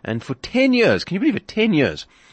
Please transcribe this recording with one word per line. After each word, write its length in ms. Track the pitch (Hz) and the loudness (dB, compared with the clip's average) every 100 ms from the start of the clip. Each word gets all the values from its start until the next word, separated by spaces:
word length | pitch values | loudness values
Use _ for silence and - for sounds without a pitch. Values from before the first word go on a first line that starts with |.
And 180 | - 113 | -8 -8
for 120 | - | -8
ten 400 | 131 - 254 269 | -10 -4 0 2
years, 300 | 247 202 98 | 4 4 2
can 100 | - | -2
you 60 | 196 | -2
believe 160 | 285 214 | 0 -2
it? 120 | - | -4
Ten 240 | 220 220 | -2 2
years, 320 | 156 110 76 - _ _ | 2 0 -2 -14 _ _